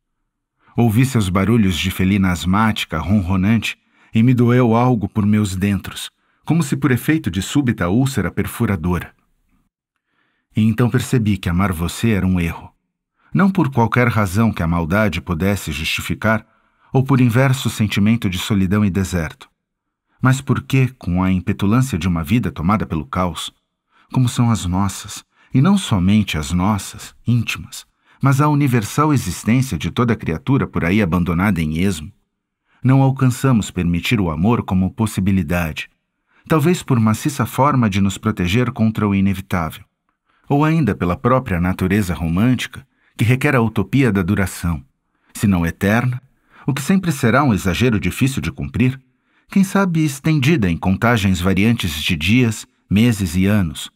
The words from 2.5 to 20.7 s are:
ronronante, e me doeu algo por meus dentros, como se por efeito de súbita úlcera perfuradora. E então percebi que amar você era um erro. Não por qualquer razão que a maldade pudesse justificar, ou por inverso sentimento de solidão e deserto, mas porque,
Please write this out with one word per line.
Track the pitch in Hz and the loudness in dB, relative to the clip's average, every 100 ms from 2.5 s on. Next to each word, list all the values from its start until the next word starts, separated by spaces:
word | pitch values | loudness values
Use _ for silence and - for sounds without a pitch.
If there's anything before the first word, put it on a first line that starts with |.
| 98 110 104 - 80 | 2 2 -2 -6 -6
ronronante, | 76 104 90 95 98 113 - - _ _ _ | 0 0 0 0 2 0 -2 -10 _ _ _
e | 113 | 2
me | 120 | 2
doeu | 123 120 123 123 | 4 4 4 4
algo | 113 127 117 92 | 2 2 0 -2
por | 110 | -2
meus | 101 107 104 | 2 2 0
dentros, | 92 101 98 - - - _ _ _ | -2 0 -2 -4 -12 -14 _ _ _
como | - 165 | -2 -2
se | 143 147 | 0 -2
por | 143 | 0
efeito | 120 - 156 127 | 0 0 -2 -2
de | 92 | -6
súbita | - 143 127 107 87 | -2 0 0 0 0
úlcera | 110 135 104 87 | 0 0 -2 -4
perfuradora. | - 98 - 113 95 87 85 - _ _ _ _ _ _ _ _ _ _ _ _ _ _ | -4 -6 -4 -2 -2 -2 -4 -6 _ _ _ _ _ _ _ _ _ _ _ _ _ _
E | - | 0
então | 110 107 120 | 0 2 0
percebi | 127 - 131 104 95 | 0 0 0 0 -2
que | 92 | -2
amar | 87 98 | 0 0
você | 82 85 - 117 | -2 -4 -2 -2
era | 101 92 | 0 0
um | 90 | 0
erro. | 85 - - _ _ _ _ _ _ | -2 -6 -14 _ _ _ _ _ _
Não | 156 196 | 0 2
por | 190 139 | 2 0
qualquer | 123 113 123 120 | 0 0 2 0
razão | 104 98 98 113 | 0 0 0 0
que | - | 0
a | 82 | -2
maldade | 85 82 101 107 85 | -2 0 0 0 -2
pudesse | - 82 95 98 - | -4 -2 -2 -2 -4
justificar, | 69 78 - - 85 107 110 - _ _ _ _ | -6 -6 -6 -6 -4 -2 -2 -4 _ _ _ _
ou | 135 | -2
por | 131 131 | 2 2
inverso | 123 117 135 131 117 | 2 2 2 0 -4
sentimento | - 104 - 104 117 104 | -2 -2 0 2 2 -2
de | 92 | -4
solidão | - 104 92 107 | -2 0 2 2
e | 104 | 0
deserto, | 92 90 90 78 - - _ _ _ _ _ _ _ | 0 -2 -2 -4 -10 -20 _ _ _ _ _ _ _
mas | 131 135 | 0 0
porque, | - 120 - | -2 -4 -2